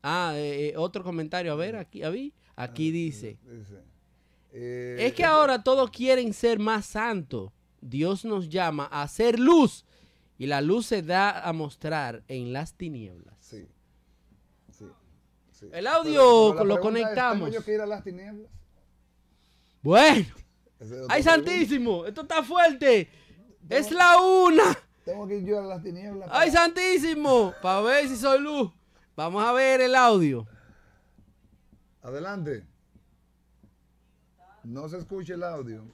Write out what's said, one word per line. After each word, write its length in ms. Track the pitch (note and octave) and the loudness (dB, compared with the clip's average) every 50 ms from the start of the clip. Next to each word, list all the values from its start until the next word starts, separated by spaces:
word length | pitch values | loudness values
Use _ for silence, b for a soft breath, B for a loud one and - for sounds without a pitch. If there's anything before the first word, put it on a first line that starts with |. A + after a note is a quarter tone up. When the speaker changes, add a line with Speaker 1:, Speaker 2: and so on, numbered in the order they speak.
| - | -6
Speaker 1:
Ah, 300 | C#3+ D#3+ F3+ F3+ E3 D3+ | -4 -4 -2 -4 -4 -4
eh, 340 | D3 D3 D3 C#3+ C#3 D3 D3+ | -6 -6 -6 -6 -6 -6 -6
eh, 40 | C#3+ | -4
otro 260 | D3+ E3 F3+ - F#3+ F#3 | -6 -6 -6 -6 -8 -10
comentario. 500 | F3+ F3 E3 D#3+ D#3 F3+ F3+ F3+ E3+ D3 | -8 -8 -8 -8 -6 -6 -6 -6 -6 -6
A 20 | |
ver, 200 | D3+ E3+ G3+ A3+ | -6 -6 -8 -8
aquí, 280 | A3 F3 _ _ G#3 - | -12 -16 _ _ -10 -8
a 60 | D#3 | -8
ver. 220 | F3 A#3+ C4+ D4 _ _ _ _ _ | -8 -8 -10 -14 _ _ _ _ _
Aquí 340 | - B2 A#2+ A#2+ C#3 D#3+ D#3+ | -14 -14 -14 -8 -6 -6 -4
Speaker 2:
Ah, 40 | D#3+ | -4
Speaker 1:
dice. 440 | E3+ E3 D#3+ C3+ G#2 A2 A2 G#2 - _ | -4 -6 -8 -10 -12 -16 -18 -18 -20 _
Speaker 2:
dice, 400 | B2+ A#2 A#2 G#2 G2 G#2 F#2+ - _ _ _ _ _ _ _ _ _ _ _ _ _ | -20 -20 -20 -20 -20 -20 -20 -20 _ _ _ _ _ _ _ _ _ _ _ _ _
eh, 460 | _ A2+ A#2+ B2 B2 B2 B2 B2 B2 B2 | _ -14 -12 -10 -10 -10 -10 -10 -6 -4
Speaker 1:
Es 140 | G#3+ B3 - | -4 -4 -2
que 100 | - F4 | 0 2
Speaker 2:
eso 80 | D#4+ | 4
Speaker 1:
ahora 320 | D#4 D#4 D4+ C#4 C4 A#3+ G3+ | 4 4 4 4 2 0 0
todos 260 | B3+ C4 C4+ B3+ - | 0 2 2 0 -2
quieren 420 | - - A#3+ C4 C4 C4 B3 A3+ G#3 | -4 -6 0 2 2 2 0 -4 -6
ser 260 | - - A#3 A3+ G#3+ | -2 -2 -2 0 0
más 260 | G#3 A3 A3+ G#3+ G3+ | -2 -2 -2 -4 -6
santos. 640 | - - G#3+ A3 A#3+ A3 F#3+ D#3 - - A#2 F#2+ G2 _ _ _ _ _ _ | -8 -8 -8 -6 -6 -6 -8 -8 -10 -10 -12 -12 -12 _ _ _ _ _ _
Dios 460 | - B2+ A#2 C#3 D#3 F3+ G3 F#3+ - | -18 -10 -6 -4 -2 -2 -4 -6 -6
nos 240 | A3+ G#3+ G3 F3+ D#3 | -6 -6 -6 -6 -6
llama 360 | D3+ F#3 F3+ E3 D3+ D3 C#3+ C#3+ | -4 -4 -4 -2 -4 -6 -8 -8
a 160 | C#3+ D3 C#3+ | -8 -8 -8
ser 320 | C#3+ - - A3 A#3+ A#3 A#3 | -8 -4 -2 0 0 2 4
luz 460 | B3 C#4 F4 - C#4 G3+ - - _ _ _ _ _ _ _ _ _ _ _ | 4 6 6 6 6 4 2 -6 _ _ _ _ _ _ _ _ _ _ _
y 100 | _ B2+ | _ -6
la 140 | C#3 D3 C#3 | -4 -4 -2
luz 260 | C#3+ D#3 F#3+ A#3+ A3 | 0 0 0 -2 -2
se 140 | - A#3 G3+ E3 | -4 -4 -6 -4
da 360 | D3+ F3 F#3 G3 G3+ G3 - - | -2 0 0 0 0 -2 -4 -8
a 60 | F3 E3 | -8 -6
mostrar 680 | D#3+ D#3 C#3+ - _ - D#3 D#3+ D#3 C#3+ A#2+ A#2 A2+ _ | -6 -8 -10 -12 _ -10 -8 -6 -6 -6 -8 -10 -14 _
en 240 | _ C3+ B2+ B2 A#2+ B2 | _ -12 -10 -10 -8 -8
las 200 | C3+ D#3 D#3+ - | -8 -10 -10 -12
tinieblas. 640 | _ F3+ E3 D3+ B2 A2 F#2+ F2+ E2+ F2 _ _ _ | _ -14 -12 -12 -14 -16 -18 -20 -20 -20 _ _ _
Speaker 2:
Sí. 280 | _ _ - G#2+ E2+ _ _ _ _ _ _ _ _ _ _ _ _ _ _ _ _ _ _ _ _ _ | _ _ -20 -20 -20 _ _ _ _ _ _ _ _ _ _ _ _ _ _ _ _ _ _ _ _ _
Sí. 140 | _ _ G#2+ F#2+ _ _ _ _ _ _ _ _ _ _ _ _ | _ _ -20 -20 _ _ _ _ _ _ _ _ _ _ _ _
Sí. 140 | _ _ - | _ _ -20
Speaker 1:
El 60 | - | -16
Speaker 2:
Pero, 180 | - E3+ F#3+ B3 | -12 -8 -4 0
Speaker 1:
audio 640 | D4+ E4 E4 D#4 D4+ C#4+ C4+ B3 A#3 A3+ A3 G#3+ G3 | 0 0 0 2 6 8 8 10 10 8 8 6 4
Speaker 2:
pero 100 | - G#3 | 2 2
la 100 | G3 G#3 | 2 2
Speaker 1:
lo 0 | |
Speaker 2:
pregunta 0 | |
es, 60 | G3+ | 0
¿tengo 0 | |
Speaker 1:
conectamos. 680 | F#3 G#3+ A3 A#3 A3+ G#3+ G#3+ A#3+ B3+ B3 A3 G#3 A3 G#3+ A3 | 0 -2 -2 -2 -2 -2 -2 -2 -2 0 -2 -2 -4 -4 -6
Speaker 2:
yo 100 | A3+ - | -8 -6
que 100 | G#3+ G#3+ | -4 -4
ir 60 | G#3+ | -4
a 40 | G#3+ | -4
las 180 | G3+ G#3+ G3 - | -6 -8 -10 -10
tinieblas? 480 | G3 F3+ F3+ F#3+ G#3 G#3 G#3 G#3+ A#3+ - - - _ _ _ _ _ _ _ _ _ _ _ _ _ _ _ _ _ _ _ _ _ _ _ - | -14 -16 -16 -16 -18 -18 -20 -20 _ -20 -20 -20 _ _ _ _ _ _ _ _ _ _ _ _ _ _ _ _ _ _ _ _ _ _ _ 0
Speaker 1:
Bueno. 420 | C#3 F3 A3 C#4+ D#4 C#4+ B3+ F3 - - - - _ _ _ _ _ _ _ | 4 6 8 8 8 6 4 0 -2 -8 -20 -20 _ _ _ _ _ _ _
Speaker 2:
Esa 160 | A#2+ G#2+ A#2+ | -18 -16 -14
es 60 | C3 | -14
otra 140 | C3 C3 - | -4 -2 0
Speaker 1:
¡Ay, 80 | D4+ - | 2 4
Speaker 2:
pregunta. 80 | D#4+ | 4
Speaker 1:
santísimo! 720 | E4 D#4 D4 - F4+ F4+ E4 G#3 C#4 C4+ A#3+ A#3+ G3 E3+ E3+ | 4 4 2 0 0 -2 0 0 -2 -2 -2 -2 -2 -4 -4
¡Esto 160 | G3+ G#3+ D#4+ | -8 -12 -12
está 220 | D4+ D4 E4 D#4+ C#4 | -10 -4 -4 -4 -4
fuerte! 680 | A3+ E4 F4+ F4 E4 C#4 B3+ D4 C4+ A#3+ G#3 E3 _ b b b b b b _ _ _ _ _ | 0 2 4 4 4 4 2 2 4 4 4 2 _ b b b b b b _ _ _ _ _
Speaker 2:
Tengo 140 | D3+ A3 C#4 D4+ | -4 -2 -2 -2
Speaker 1:
¡Es 40 | D#4 | -2
la 300 | D#4+ F4+ F4+ F4 F4 F4 | 2 4 6 8 8 8
una! 560 | F#4 F#4 F#4+ F#4 F#4 F4 D#4+ D#4+ G#4+ F#4 - - _ _ _ _ _ | 8 6 6 6 6 6 6 6 6 4 2 -2 _ _ _ _ _
Speaker 2:
Tengo 220 | - F3+ G3+ G#3 | -12 -10 -10 -8
que 100 | F#3+ G3+ | -8 -8
ir 80 | G#3 F3+ | -6 -4
yo 140 | F#3 G#3 G#3 | -4 -4 -4
a 40 | G3 | -4
las 180 | F#3+ F#3+ F3 | -8 -12 -12
tinieblas 480 | D#3+ G3+ E3+ F3+ G3 G#3 G3+ G3 F#3 F3+ | -12 -14 -14 -14 -14 -14 -14 -14 -12 -4
Speaker 1:
¡Ay, 200 | - C#4+ E4 E4+ | 2 2 2 4
Speaker 2:
para 100 | C#4 E4+ E4+ | 4 4 2
Speaker 1:
santísimo! 880 | E4+ E4+ F4+ F4+ F#4 F#4 F4 C4+ E4 D#4+ D4+ D4 C#4+ C4 A#3+ G#3+ F#3 F3 - - | 2 0 -2 0 0 0 0 0 -2 -4 -2 2 2 4 4 4 2 -4 -6 -4
Pa' 180 | F3+ F#3+ G3 | -2 0 0
ver 260 | G#3 A#3 C4 C#4+ D4 | 0 2 2 2 2
si 80 | C4 C4 | 0 -6
soy 240 | A3 A#3 C#4 C4+ C#4 | -4 0 2 2 2
luz. 320 | C#4+ D4+ D4+ C#4+ B3 F3+ _ _ _ _ _ _ _ _ _ | 2 -2 -2 -4 -4 -4 _ _ _ _ _ _ _ _ _
Vamos 280 | - D3+ E3+ F3+ G#3 G#3+ | -8 -8 -6 -2 -2 0
a 80 | A#3 B3 | 0 2
ver 280 | B3+ C4+ C4 C4 C4 | 2 2 2 2 2
el 140 | B3+ B3+ B3+ | 2 4 4
audio. 500 | C4 B3+ A#3+ A3 F#3+ E3+ D3 C3 A#2+ A2 A2 b b b b b b b b b b b b b b _ _ _ _ _ _ _ _ _ _ _ _ _ _ _ _ _ | 4 6 6 6 4 2 0 0 -4 -8 -12 b b b b b b b b b b b b b b _ _ _ _ _ _ _ _ _ _ _ _ _ _ _ _ _
Speaker 2:
Adelante. 600 | B2+ B2+ C#3+ E3 F#3+ G3+ G3 E3 D3 C3+ G#2+ F#2+ _ _ _ _ _ _ _ _ _ _ _ _ _ _ _ _ _ _ _ _ _ _ _ _ _ _ _ _ _ _ _ _ _ _ _ _ _ _ _ _ | -14 -14 -12 -12 -10 -10 -10 -8 -8 -10 -10 -12 _ _ _ _ _ _ _ _ _ _ _ _ _ _ _ _ _ _ _ _ _ _ _ _ _ _ _ _ _ _ _ _ _ _ _ _ _ _ _ _
No 240 | A#2 A#2+ C3+ D3 D#3 | -18 -16 -16 -16 -14
se 80 | D#3+ F3+ | -14 -16
escucha 340 | E3 - G3 F#3+ F3+ D3 F3+ | -14 -14 -14 -14 -12 -12 -12
el 100 | E3+ F3 | -10 -10
audio. 400 | F3 E3+ D3+ C3 A#2 A2 A2 A2 A2+ | -10 -10 -12 -12 -14 -14 -16 -18 -20